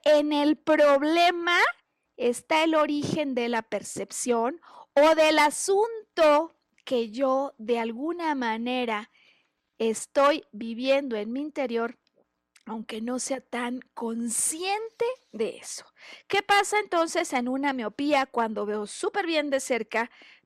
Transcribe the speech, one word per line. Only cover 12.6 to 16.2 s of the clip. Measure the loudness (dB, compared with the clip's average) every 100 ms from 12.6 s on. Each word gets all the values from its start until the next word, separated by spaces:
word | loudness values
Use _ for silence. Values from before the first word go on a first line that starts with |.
| -12
aunque | -12 -10 -8
no | -6 -6
sea | -4 -8
tan | -6 -6 -4 -6 -10
consciente | -10 -8 -4 -4 -2 -2 -4 -4 -4 -6 -4 -4 -6 _
de | -6 -6 -6
eso. | -12 -14 -16 _ -20 -20